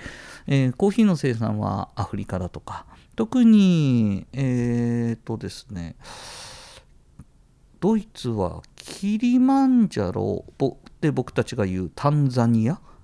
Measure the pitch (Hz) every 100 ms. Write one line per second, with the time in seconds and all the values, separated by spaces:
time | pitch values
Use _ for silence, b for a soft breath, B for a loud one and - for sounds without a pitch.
0 | B B B B - 139 127 - 202 214
1 | 214 165 139 113 110 107 101 98 - -
2 | 98 98 98 92 90 - - - - b
3 | b - 226 254 226 214 185 170 139 120
4 | 107 95 - 135 135 123 120 120 120 117
5 | 117 113 - 113 101 - - 92 82 -
6 | B B B B B B B B - _
7 | _ - - _ _ _ _ - 190 220
8 | - - 123 110 90 82 - - - -
9 | 196 214 247 247 254 269 269 247 208 -
10 | 92 98 101 92 - - 139 - - -
11 | 151 131 123 - - 120 95 92 87 -
12 | 147 147 135 123 117 117 113 190 b b